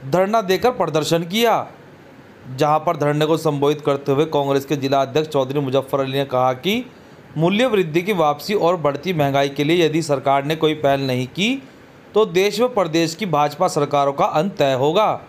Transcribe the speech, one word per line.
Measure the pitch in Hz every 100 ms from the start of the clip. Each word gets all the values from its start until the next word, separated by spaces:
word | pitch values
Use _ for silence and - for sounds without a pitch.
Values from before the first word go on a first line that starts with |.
| 135
धरना | 165 190 226
देकर | 185 185 240
प्रदर्शन | 247 165 151 147 165
किया, | 170 214 233 175 113 - - - - - - - - 127
जहां | 151 156
पर | 156 160
धरने | 147 147 151
को | 160
संबोधित | 160 143 143 147 147
करते | 139 139
हुए | 135
कांग्रेस | 160 147 139 139
के | 139 151
जिला | 135 139
अध्यक्ष | 135 131 156
चौधरी | 143 127 143
मुजफ्फर | 135 135 131 139
अली | 135
ने | 135
कहा | 135 127 127
कि | 123 175 226 247 - - - - 151
मूल्य | 170 202 254
वृद्धि | 214 170 160
की | 175
वापसी | 190 151 143 -
और | 208 165 180
बढ़ती | 147 135 175
महंगाई | 165 139 139 143
के | 139
लिए | 143 175 156
यदि | 160
सरकार | 156 139 135 139
ने | 139 160
कोई | 160
पहल | 151 143 139
नहीं | 135 127 127
की | - 214 269 - - - - -
तो | 208
देश | 214 170 202 196
व | 247
प्रदेश | 240 170 160 165
की | - 208
भाजपा | 147 147 147 180
सरकारों | 156 143 143 139
का | 139
अंत | 196 156 190 -
तय | 139
होगा। | 131 143 175 202 120